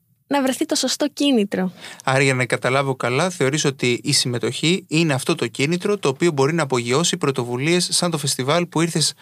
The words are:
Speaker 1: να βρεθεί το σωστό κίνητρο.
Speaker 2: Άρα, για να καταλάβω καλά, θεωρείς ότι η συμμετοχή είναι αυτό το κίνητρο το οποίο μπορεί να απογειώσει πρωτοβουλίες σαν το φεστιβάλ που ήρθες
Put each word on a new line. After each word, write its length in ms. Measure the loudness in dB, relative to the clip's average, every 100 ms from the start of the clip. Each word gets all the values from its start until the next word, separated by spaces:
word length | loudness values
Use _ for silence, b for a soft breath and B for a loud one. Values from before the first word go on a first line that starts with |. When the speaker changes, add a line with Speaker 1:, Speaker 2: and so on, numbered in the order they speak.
| _ _ -4
Speaker 1:
να 140 | 0
βρεθεί 240 | 0 -2 -2
το 100 | -2
σωστό 320 | -2 -2 -4
κίνητρο. 580 | 0 2 2 2 -2 -4 B B B
Speaker 2:
Άρα, 180 | 0 2
για 120 | 4
να 120 | 2 0
καταλάβω 500 | 0 0 0 0 -2
καλά, 340 | -2 0 -2
θεωρείς 360 | 0 0 0 -2
ότι 340 | 0 0 0
η 80 | 0
συμμετοχή 720 | 0 0 -2 -2 0 0 0 0
είναι 260 | 0 2
αυτό 220 | 0 0 -2
το 120 | -2
κίνητρο 500 | -2 -2 0 -2 0
το 100 | -2
οποίο 220 | 0 0
μπορεί 220 | 2 2
να 100 | 2
απογειώσει 540 | 0 -2 0 0 0 0
πρωτοβουλίες 680 | -2 -2 -4 -4 0 0 0
σαν 200 | -2 -2
το 60 | -2
φεστιβάλ 480 | -4 -2 0 0 0
που 160 | 0
ήρθες 320 | 0 0 -2 -4